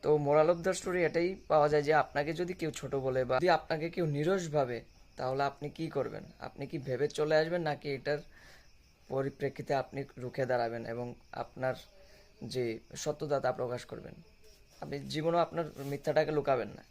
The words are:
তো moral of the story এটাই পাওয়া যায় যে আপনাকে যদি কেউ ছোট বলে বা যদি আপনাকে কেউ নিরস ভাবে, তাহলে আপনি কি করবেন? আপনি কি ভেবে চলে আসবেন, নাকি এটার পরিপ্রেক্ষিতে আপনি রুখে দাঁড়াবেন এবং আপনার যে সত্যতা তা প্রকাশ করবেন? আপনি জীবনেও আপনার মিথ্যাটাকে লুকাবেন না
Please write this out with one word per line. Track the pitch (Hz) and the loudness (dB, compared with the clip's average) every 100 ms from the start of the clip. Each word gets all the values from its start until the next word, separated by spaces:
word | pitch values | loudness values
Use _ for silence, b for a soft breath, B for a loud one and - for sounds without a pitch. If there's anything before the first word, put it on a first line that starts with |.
তো | - 151 | 4 2
moral | 143 151 156 175 | 6 6 6 4
of | 170 | 0
the | 180 | -2
story | - 180 | -2 2
এটাই | 160 165 175 190 - | 2 2 0 -2 2
পাওয়া | 156 147 | 4 6
যায় | 151 | 4
যে | 143 | 6
আপনাকে | 156 - 143 147 | 4 4 0 -2
যদি | 160 175 | -2 -4
কেউ | 180 160 | -2 -4
ছোট | - 135 139 | -4 -4 -2
বলে | 131 131 127 | 0 0 2
বা | 127 | 2
যদি | 170 | 4
আপনাকে | 160 - 165 165 | 4 2 -4 -2
কেউ | 175 165 | -2 0
নিরস | 143 151 196 170 | 2 2 2 0
ভাবে, | 147 131 117 - - - - | 0 0 -2 -10 -20 -20 -6
তাহলে | 131 131 | -4 0
আপনি | 139 - 147 | 0 -2 -10
কি | - 160 | -6 -4
করবেন? | 139 123 - - - | -2 -2 -4 -12 -14
আপনি | - - 135 | -14 -10 -8
কি | 165 | -6
ভেবে | 135 123 147 | -4 0 0
চলে | - 151 156 | 0 2 4
আসবেন, | 160 175 | 4 0
নাকি | 156 143 147 | -2 -4 -4
এটার | 139 135 147 - B B B B - - _ - | -6 -2 -4 -4 B B B B -20 -20 _ -6
পরিপ্রেক্ষিতে | 135 135 135 143 - 135 | -2 -2 -2 -6 -6 -2
আপনি | 139 127 139 135 - | 0 0 -6 -10 -8
রুখে | 123 - 131 | -8 -4 0
দাঁড়াবেন | 123 117 117 113 | 2 0 -2 -6
এবং | 117 120 120 - | -6 -6 -10 -14
আপনার | - 120 - 131 127 - - B B B - | -10 -10 -4 -2 -4 -10 -20 B B B -14
যে | 123 127 120 113 - - | -8 -4 -2 -4 -10 -8
সত্যতা | - - 151 143 | -6 -4 -2 0
তা | 131 | 0
প্রকাশ | 127 123 123 - | -2 -4 -4 -8
করবেন? | - - - - - - - - - | -12 -12 -16 -20 -20 -20 -20 -20 -14
আপনি | 147 143 | -10 -8
জীবনেও | 135 143 156 170 | -6 -2 2 2
আপনার | 165 165 156 - | 2 -2 -6 -6
মিথ্যাটাকে | 139 143 - 151 151 | -6 -4 2 2 4
লুকাবেন | 151 143 131 101 | 2 2 2 0
না | - - | -8 -20